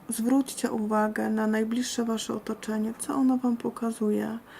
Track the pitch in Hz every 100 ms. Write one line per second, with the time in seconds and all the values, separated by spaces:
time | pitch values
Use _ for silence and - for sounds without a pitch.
0 | - 226 226 269 262 - 240 240 214 214
1 | 214 214 220 220 214 214 220 233 247 -
2 | 233 220 - 214 - 220 - 214 220 226
3 | - 285 262 254 247 233 240 - 226 226
4 | 214 208 214 226 - -